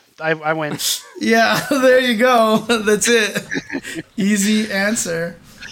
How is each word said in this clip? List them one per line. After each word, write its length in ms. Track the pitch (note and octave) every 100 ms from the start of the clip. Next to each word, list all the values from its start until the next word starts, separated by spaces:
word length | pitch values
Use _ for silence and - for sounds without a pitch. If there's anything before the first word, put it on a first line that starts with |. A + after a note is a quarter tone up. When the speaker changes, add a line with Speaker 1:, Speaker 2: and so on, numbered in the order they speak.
| _ -
Speaker 1:
I, 100 | D#3+
I 220 | D#3+ D3+
win. 240 | D#3+ D3 D3 - - - -
Speaker 2:
Yeah, 400 | A3 A3+ A3 - -
<laughs> 40 |
there 300 | C#4 C4 B3+
you 160 | B3+ A3
go. 420 | B3+ A#3+ A3 A3
<laughs> 100 | A3
That's 400 | A#3 G#3 G#3 A#3
it. 380 | A#3 G3+ G3+ - - - - - D#3+ - -
Easy 540 | G3 G#3 G3+ G#3+ G#3+
answer. 640 | G3 G3+ A3+ F3+ E3 E3+ - - - -